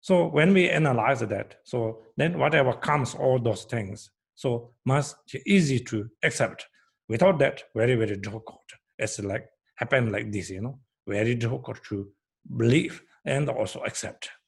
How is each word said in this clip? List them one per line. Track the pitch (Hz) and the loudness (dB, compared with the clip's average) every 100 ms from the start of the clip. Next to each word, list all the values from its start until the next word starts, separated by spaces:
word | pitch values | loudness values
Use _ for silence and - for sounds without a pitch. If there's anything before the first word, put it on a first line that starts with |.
So | - 185 165 | 2 2 4
when | 147 165 | 4 4
we | 190 175 | 6 4
analyze | 151 156 120 110 127 | 2 2 2 2 0
that, | 110 101 - - | -2 -4 -6 -14
so | - 123 113 113 - - | -8 -4 -4 -6 -14 -2
then | 151 170 | -2 2
whatever | 139 156 131 | 2 4 2
comes, | 117 - 147 127 - | 0 0 0 0 -2
all | 135 127 | 0 2
those | 117 104 | 0 -2
things, | - 117 98 98 - _ _ _ | -4 -6 -6 -12 -18 _ _ _
so | 139 117 117 _ | -4 -4 -6 _
much | 127 139 143 - - - - | 0 0 0 -12 -16 -12 2
easy | 202 151 127 | 4 4 0
to | 123 110 104 _ | -2 -6 -6 _
accept. | 160 - 110 - - _ _ _ _ | -4 0 -2 -4 -20 _ _ _ _
Without | 113 185 165 | 2 4 4
that, | 139 - - | 2 0 -10
very, | 110 120 123 | 0 2 2
very | 110 101 | 0 -2
difficult. | 95 110 - - - - _ - | -8 -10 -14 -20 -20 -20 _ -8
It's | 110 - | -8 -6
like, | 101 98 - _ _ - | -6 -6 -8 _ _ -10
happen | 120 135 117 | 0 2 2
like | 101 113 | -2 -4
this, | 104 90 | -6 -6
you | 95 | -8
know, | 120 139 _ _ - | -10 -12 _ _ -6
very | 101 113 120 | 0 0 0
difficult | 117 131 - 110 - | -2 -4 -8 -14 -8
to | 101 98 _ _ _ - 123 | -8 -8 _ _ _ -12 0
believe | 117 143 - - _ _ | 4 4 2 -8 _ _
and | 147 135 143 | -4 -2 -2
also | - 107 - | -2 -4 -4
accept. | 110 - 104 - - - | -8 -8 -12 -12 -18 -18